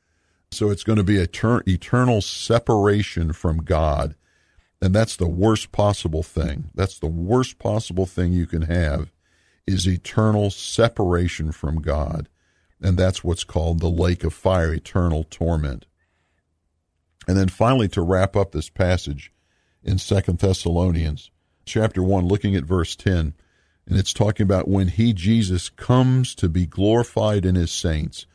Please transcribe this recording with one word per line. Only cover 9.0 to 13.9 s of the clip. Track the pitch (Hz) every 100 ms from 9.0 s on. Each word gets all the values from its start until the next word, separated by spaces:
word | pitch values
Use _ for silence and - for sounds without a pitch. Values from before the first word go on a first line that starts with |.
| 76 _ _ _ _ _ -
is | 92 90
eternal | 90 - - 110 104 101
separation | - - - 117 - 95 87 87 - 80
from | - 71 80
God. | 76 73 71 - 71 _ _ _ _ _
And | 95 90
that's | 92 92
what's | 90 85
called | - 85 82 82
the | 85